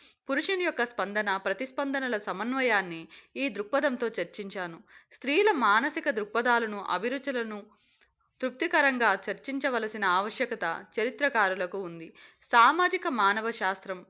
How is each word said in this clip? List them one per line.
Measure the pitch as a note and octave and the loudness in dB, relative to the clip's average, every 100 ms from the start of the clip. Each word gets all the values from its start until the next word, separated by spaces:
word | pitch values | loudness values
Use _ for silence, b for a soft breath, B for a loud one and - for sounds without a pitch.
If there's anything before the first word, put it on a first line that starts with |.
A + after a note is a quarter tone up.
| B B - | B B -4
పురుషుని | C4+ D#4 F#4 | -2 0 0
యొక్క | F4 - A#3 | 0 0 -2
స్పందన, | A3+ F#3+ G#3 G#3 F#3+ | -2 -4 -2 -2 -2
ప్రతిస్పందనల | F#3+ G3 B3+ - C#4 C4+ C4 G#3+ | -2 -2 -4 -4 -4 -2 -2 -2
సమన్వయాన్ని | G#3 F#3 A3+ C4+ B3+ G3+ F#3 E3 E3 B B - | -4 -4 -4 0 2 2 0 -8 -14 B B -6
ఈ | C#4 | -4
దృక్పథంతో | G3 G#3 C#4 C#4 B3 A3+ | -4 -2 0 2 0 -4
చర్చించాను. | G#3+ F3 - G3 F#3+ F3 E3 B B B | -4 -6 -8 -10 -8 -10 -12 B B B
స్త్రీల | - B3+ D#4 G#4 | -8 0 2 4
మానసిక | D#4+ A3 A3 C#4+ E4 - | 4 4 4 2 -2 -2
దృక్పథాలను, | G#3+ G#3 A3+ A#3+ A#3 A3 G#3 | -2 -2 0 2 2 0 -4
అభిరుచులను | - F3+ A#3 C4+ C#4+ B3+ A3+ G#3 - b b b b _ _ _ | -4 -2 -2 -4 -4 -6 -6 -10 -14 b b b b _ _ _
తృప్తికరంగా | B3+ B3+ E4+ E4 C#4 B3+ A3+ G3 - | -6 -2 0 4 4 4 2 2 -2
చర్చించవలసిన | G3 - C4+ C#4 A#3+ A3 A3 F#3+ | -8 -6 -4 -2 -2 -2 0 2
ఆవశ్యకత | F3+ G#3+ - A#3+ A3 E3+ E3 G3 - | 2 0 -2 -4 -2 -4 -4 -6 -4
చరిత్రకారులకు | A#3 B3+ C#4+ A3+ F#3+ F#3+ F3+ G3 | -4 0 0 4 2 2 -4 -6
ఉంది. | F3+ E3+ E3 B B B | -8 -10 -16 B B B
సామాజిక | - A#3+ A#3 E4+ F4 F4 F4 | 2 6 8 6 2 2 0
మానవ | A#3+ G3 G#3+ A3+ | 4 4 4 -2
శాస్త్రం, | A3+ F#3+ G3 - F3+ | -2 -2 -2 -6 -10